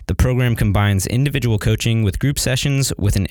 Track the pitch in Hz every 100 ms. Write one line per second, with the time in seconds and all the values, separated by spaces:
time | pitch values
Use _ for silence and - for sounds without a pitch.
0 | - 92 127 127 123 113 107 101 101 98
1 | - 120 143 135 117 110 - 110 117 113
2 | 107 - 135 143 - 127 147 139 131 -
3 | 98 98 95